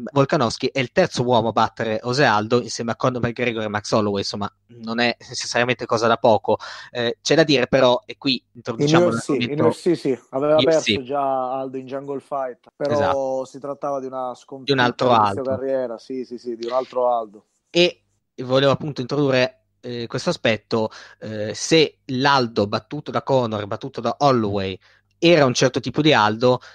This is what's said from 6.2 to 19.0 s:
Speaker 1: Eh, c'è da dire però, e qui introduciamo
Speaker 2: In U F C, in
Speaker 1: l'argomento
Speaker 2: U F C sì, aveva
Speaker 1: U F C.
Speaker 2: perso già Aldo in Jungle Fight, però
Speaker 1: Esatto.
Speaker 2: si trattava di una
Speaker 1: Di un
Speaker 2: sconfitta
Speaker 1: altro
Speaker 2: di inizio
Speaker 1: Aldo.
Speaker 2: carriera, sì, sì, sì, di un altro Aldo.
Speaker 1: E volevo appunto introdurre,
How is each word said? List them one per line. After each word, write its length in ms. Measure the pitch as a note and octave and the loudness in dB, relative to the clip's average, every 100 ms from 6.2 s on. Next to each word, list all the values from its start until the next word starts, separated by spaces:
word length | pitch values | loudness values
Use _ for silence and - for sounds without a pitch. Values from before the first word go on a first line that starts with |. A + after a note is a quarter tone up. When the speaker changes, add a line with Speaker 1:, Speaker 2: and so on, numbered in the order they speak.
| B2+ G#2+ - G#2+ - - - | 4 2 2 -2 -2 -16 -12
Speaker 1:
Eh, 280 | B2 A#2+ A#2 | -6 -4 -4
c'è 140 | - D3 | 0 2
da 80 | D#3+ | 4
dire 220 | C3+ A#2+ | 4 2
però, 340 | C3+ B2+ B2 - | 4 4 2 -2
e 120 | - | -8
qui 260 | C#3+ B2+ _ | -4 -4 _
introduciamo 540 | - A#2 A2+ D3 D#3+ F3 | -16 -8 -2 2 4 4
Speaker 2:
In 60 | |
U 40 | A#2 | 0
F 80 | |
C, 60 | - | -2
in 100 | C#3 | -2
Speaker 1:
l'argomento 260 | A#2+ D3 D#3+ | -2 0 0
Speaker 2:
U 60 | |
F 100 | - | 0
C 140 | F#3+ E3 | -2 -2
sì, 240 | D#3 B2 - | -2 -4 -6
aveva 240 | C3 D3 D#3 | -4 2 2
Speaker 1:
U 40 | |
F 40 | |
C. 20 | D3 | 4
Speaker 2:
perso 380 | D#3+ A#2+ G2+ | 2 2 -2
già 500 | A#2+ C#3+ C#3 C3 B2+ | -2 -4 -2 -2 -4
Aldo 240 | C3+ C3+ C3 | -6 -8 -10
in 80 | C3 | -10
Jungle 340 | C#3 C#3 C#3 | -12 -8 -10
Fight, 480 | - C#3+ C3 A#2+ _ - | -8 -8 -8 -10 _ -8
però 160 | C#3+ | -2
Speaker 1:
Esatto. 540 | D3 C#3+ C#3 C3+ C3 C3 | 0 0 0 -2 -4 -6
Speaker 2:
si 140 | C#3 | -10
trattava 420 | C#3 C#3 D3 C#3 | -12 -8 -6 -6
di 60 | C3 | -6
una 160 | C3 | -8
Speaker 1:
Di 40 | B2+ | -8
un 80 | A#2+ | -10
Speaker 2:
sconfitta 480 | - C#3 C3 C3+ | -16 -12 -2 0
Speaker 1:
altro 240 | B2 A#2+ B2+ | 0 2 2
Speaker 2:
di 60 | |
inizio 160 | A#2 G#2 G2 | 4 4 0
Speaker 1:
Aldo. 120 | C3 | -4
Speaker 2:
carriera, 480 | C3 C3+ C3+ B2 A2+ | -4 -2 -2 -4 -8
sì, 280 | - C3 A#2+ | -10 -10 -10
sì, 120 | A#2+ | -12
sì, 200 | B2 A2+ | -10 -8
di 80 | A#2 | -4
un 80 | |
altro 360 | B2+ C3 B2 B2 | -4 -2 -2 0
Aldo. 360 | A#2+ A2+ G#2 _ _ _ | 0 -4 -14 _ _ _
Speaker 1:
E 300 | E3+ F3 - _ _ _ - | 2 2 0 _ _ _ -12
volevo 280 | B2+ C3 C#3 | 0 2 4
appunto 280 | B2+ D3+ | 2 -2
introdurre, 640 | C#3 | -8